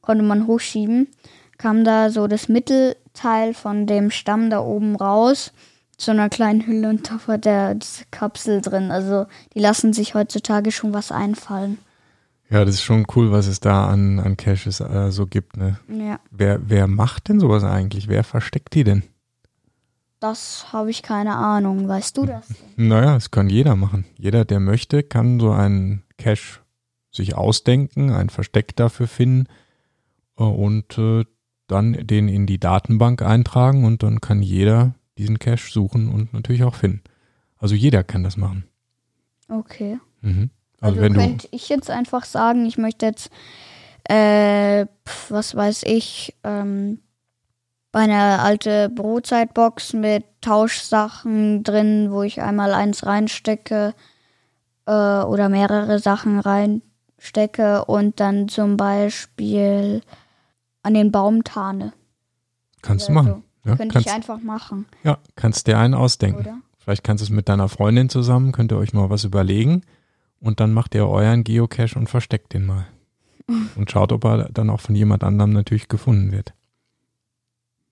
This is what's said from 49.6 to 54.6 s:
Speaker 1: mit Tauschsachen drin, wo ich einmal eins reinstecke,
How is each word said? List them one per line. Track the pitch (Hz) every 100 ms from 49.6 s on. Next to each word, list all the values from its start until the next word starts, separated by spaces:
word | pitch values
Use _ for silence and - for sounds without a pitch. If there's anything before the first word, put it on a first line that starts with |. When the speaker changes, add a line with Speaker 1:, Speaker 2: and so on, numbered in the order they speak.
| 226 - -
Speaker 1:
mit | 226 214 208 - _
Tauschsachen | 233 214 226 - - 220 214 - 233 220 214 208
drin, | 214 208 214 214 208
wo | 202
ich | 202 -
einmal | - 202 202
eins | 196 208 202 196
reinstecke, | 208 214 - - 214 - 214 208 - _ _ _ _ _ _